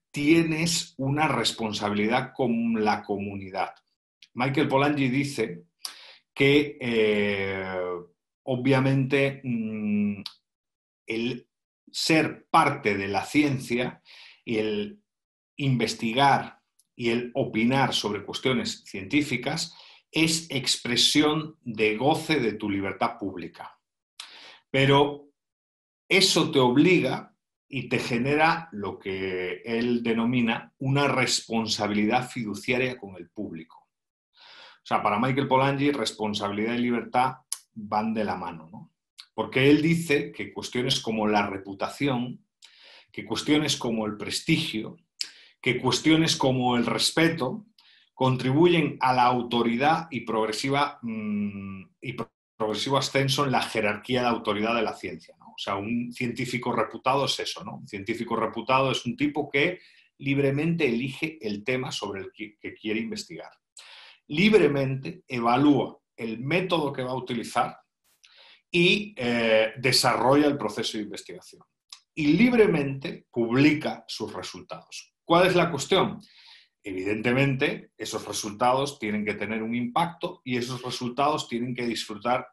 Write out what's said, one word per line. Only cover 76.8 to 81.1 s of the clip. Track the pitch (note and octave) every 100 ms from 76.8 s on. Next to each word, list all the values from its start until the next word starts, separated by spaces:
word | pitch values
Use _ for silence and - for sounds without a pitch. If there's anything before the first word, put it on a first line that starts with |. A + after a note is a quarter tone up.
Evidentemente, | - F#2 F#2+ A2 A#2+ B2 C#3 C3 D3 G#3+ - -
esos | A2 G#2+ -
resultados | G#2 G#2+ G#2 B2 C3 C#3 -
tienen | G#2+ G#2
que | G#2
tener | G2+ G#2 A2
un | A2
impacto | A#2+ A#2+ D#3 E3+ - F3 -
y | - B2
esos | A2 B2
resultados | B2+ A#2+ B2